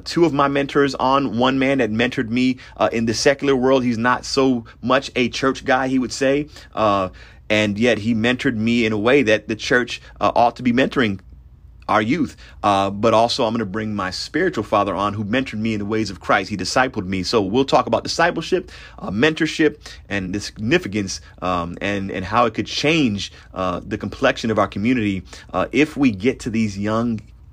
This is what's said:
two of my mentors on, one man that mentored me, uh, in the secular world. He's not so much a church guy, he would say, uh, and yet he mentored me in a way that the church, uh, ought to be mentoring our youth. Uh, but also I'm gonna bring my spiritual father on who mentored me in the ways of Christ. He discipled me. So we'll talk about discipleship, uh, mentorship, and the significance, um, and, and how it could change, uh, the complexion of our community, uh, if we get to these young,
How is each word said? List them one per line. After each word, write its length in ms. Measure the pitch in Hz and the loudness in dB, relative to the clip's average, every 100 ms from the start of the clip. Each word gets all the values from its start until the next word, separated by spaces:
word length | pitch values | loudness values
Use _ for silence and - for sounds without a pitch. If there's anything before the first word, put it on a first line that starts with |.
| - | -4
two 180 | 170 | 2
of 80 | 170 | 2
my 160 | 143 139 | 4 2
mentors 480 | 139 139 147 139 131 | 2 0 2 0 2
on, 420 | 127 139 131 113 | 2 2 0 2
one 220 | 127 135 | 2 2
man 200 | 131 139 | 2 2
that 120 | 113 | 0
mentored 380 | 110 123 123 113 | 0 -2 -2 -2
me, 300 | 120 127 123 - - | 0 0 -2 -8 -2
uh, 100 | 104 | 0
in 120 | 113 113 | 0 -2
the 80 | |
secular 400 | 107 147 139 139 | 2 2 2 2
world. 300 | 131 131 135 | 2 4 2
He's 140 | 123 110 | 2 0
not 260 | 123 120 | 0 0
so 400 | - 139 135 120 113 - | -2 0 2 2 -4 -10
much 300 | 117 131 - 123 | 0 0 0 -2
a 100 | 117 | -2
church 380 | - 135 135 - | 0 -2 -2 0
guy, 80 | |
he 240 | 131 131 131 | 0 0 -2
would 160 | 117 | -2
say, 340 | - 135 143 147 - - - | -2 0 0 -2 -12 -12 0
uh, 340 | 107 101 92 - - - - | 2 2 -2 -6 -20 -18 -2
and 300 | 107 107 101 | 0 0 2
yet 180 | 120 110 | 2 2
he 160 | 110 | 0
mentored 420 | 113 117 127 139 110 | 0 0 0 -2 0
me 300 | 113 120 110 | 0 2 2
in 80 | |
a 40 | 107 | 0
way 260 | 113 143 | 2 4
that 240 | 107 107 - | 4 2 0
the 80 | 113 | -6
church, 440 | - 127 120 - - - | 0 0 0 -8 -14 -2
uh, 100 | 101 - | 2 4
ought 200 | 120 - | 2 2
to 60 | |
be 100 | 123 | 0
mentoring 480 | 120 - 143 110 98 - - - - - - - | 2 2 2 0 -2 -10 -20 -20 -20 -20 -14 0
our 120 | 104 | 0
youth. 360 | 110 165 107 - - - | 2 0 -2 -6 -20 -2
Uh, 300 | 104 98 98 | 2 2 2
but 240 | 101 113 110 | 2 4 4
also 280 | 117 - | 4 2
I'm 120 | 113 117 | 0 0
gonna 100 | 101 | -4
bring 300 | 107 107 104 | -6 -6 -4
my 160 | 95 | -4
spiritual 520 | - - 151 185 - | -6 -6 -2 -2 -2
father 300 | 104 104 101 | 0 2 2
on 220 | 90 101 104 | 0 -2 -2
who 100 | 101 | -2
mentored 320 | 127 131 107 | -2 -2 -4
me 160 | 113 | -4
in 60 | 107 | -4
the 60 | 101 | -2
ways 260 | 110 98 | -2 -4
of 80 | 92 | -8
Christ. 320 | - 107 92 | 0 0 0
He 60 | 98 | -6
discipled 500 | - 131 131 110 92 | -2 0 0 -2 -4
me. 160 | 95 | -4
So 180 | 90 117 | 0 0
we'll 240 | 92 117 135 | 2 0 2
talk 220 | 143 120 | 2 2
about 160 | 110 | -2
discipleship, 680 | - - 170 170 165 180 - - - - | -2 0 0 0 -2 -2 -2 -18 -20 -14
uh, 100 | - | -8
mentorship, 720 | 101 156 156 156 - 156 147 - - - | 0 0 2 -2 2 0 0 -18 -20 -8
and 280 | 101 90 101 | -6 -4 -6
the 40 | |
significance, 800 | - - 107 131 101 104 95 - - - | -8 -8 0 0 0 -4 -4 -8 -14 -10
um, 340 | 92 90 85 85 | -4 -4 -4 -6
and, 300 | 101 101 98 | -4 -4 -6
and 120 | 98 | -8
how 220 | 90 117 117 | -2 0 0
it 80 | |
could 140 | 113 101 | 0 -6
change, 640 | - 143 165 127 101 - - - 90 | -2 0 2 2 0 -6 -14 -16 -6
uh, 260 | 92 85 | -4 -4
the 140 | - 107 | -6 -8
complexion 540 | 104 - 131 135 113 | -8 0 0 0 0
of 80 | 104 | 2
our 80 | 98 | 2
community, 560 | 101 113 127 104 95 - - - | 0 0 0 0 -2 -8 -20 -6
uh, 120 | 92 90 | -4 0
if 260 | 120 143 131 | 2 2 4
we 140 | 135 | 2
get 280 | 95 120 - | 2 -2 -2
to 100 | 123 | -4
these 260 | 113 110 98 | -2 -2 -2
young, 420 | 104 113 120 110 - - - | -2 -2 -2 -4 -8 -20 -20